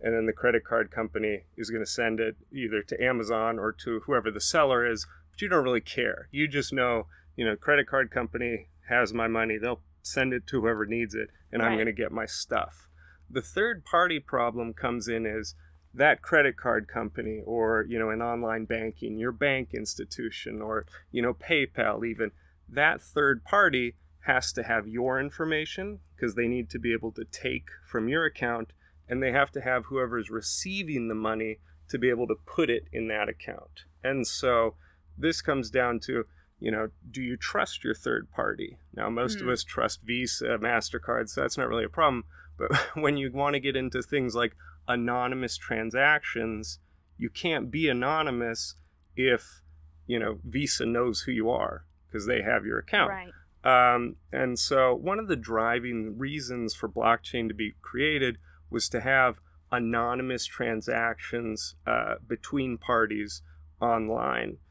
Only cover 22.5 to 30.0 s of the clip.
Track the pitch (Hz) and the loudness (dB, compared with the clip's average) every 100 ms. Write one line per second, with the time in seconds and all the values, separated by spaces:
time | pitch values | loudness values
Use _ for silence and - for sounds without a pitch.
22.5 | _ - 131 156 - - 151 143 127 - | _ -6 2 2 2 -2 2 4 2 2
23.5 | 202 185 127 120 - _ - - 127 - | 4 4 4 0 -6 _ -6 0 0 0
24.5 | - 117 113 107 117 127 131 139 - 160 | -4 0 0 0 0 0 0 -2 -4 -2
25.5 | 151 - - 196 208 - - 120 104 117 | -2 -2 -6 -8 -10 -16 -6 -4 0 0
26.5 | 123 117 117 117 113 113 113 110 - 127 | 0 -4 -4 -2 -2 -2 -8 -12 -6 -6
27.5 | 127 - - - 117 113 156 160 - 147 | -6 -8 -20 -6 -2 0 2 0 0 -2
28.5 | 117 113 _ _ - - 127 131 135 139 | -2 -6 _ _ -18 -6 -2 0 2 2
29.5 | 143 123 127 - 135 | 0 -2 -2 0 -2